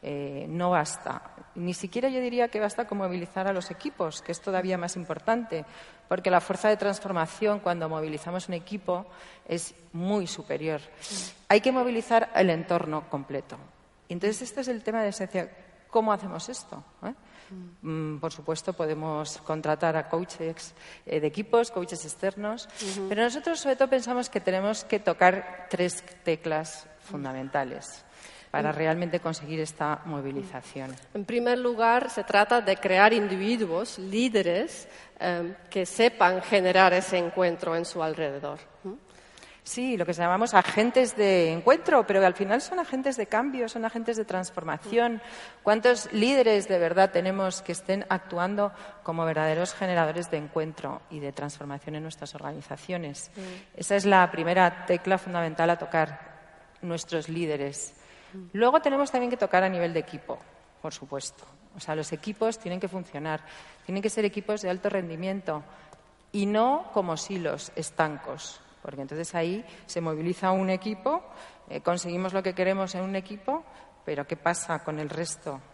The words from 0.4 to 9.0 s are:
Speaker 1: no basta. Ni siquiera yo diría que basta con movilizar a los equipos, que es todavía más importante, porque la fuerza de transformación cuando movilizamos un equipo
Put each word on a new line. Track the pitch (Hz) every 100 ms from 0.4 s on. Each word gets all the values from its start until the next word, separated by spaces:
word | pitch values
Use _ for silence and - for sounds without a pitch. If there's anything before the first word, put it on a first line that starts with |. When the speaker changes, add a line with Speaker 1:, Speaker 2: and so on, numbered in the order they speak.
| 151
Speaker 1:
no | 160 180
basta. | 180 151 - - 127 - - -
Ni | - 175
siquiera | 175 190 233 262
yo | 254
diría | 247 240 240
que | 214
basta | 208 208 -
con | 202
movilizar | 190 180 170 - 190
a |
los | 196 180
equipos, | 180 294 - 170 -
que | -
es | 170
todavía | - 190 185 185
más | 175 185
importante, | 170 156 - 233 226 160 151 - - - -
porque | 185 185
la | 180
fuerza | - 185 214
de | 208
transformación | 202 196 196 180 160 - 208 208
cuando | 190 175 160
movilizamos | 160 156 151 170 180 180
un |
equipo | 175 165 208 - 180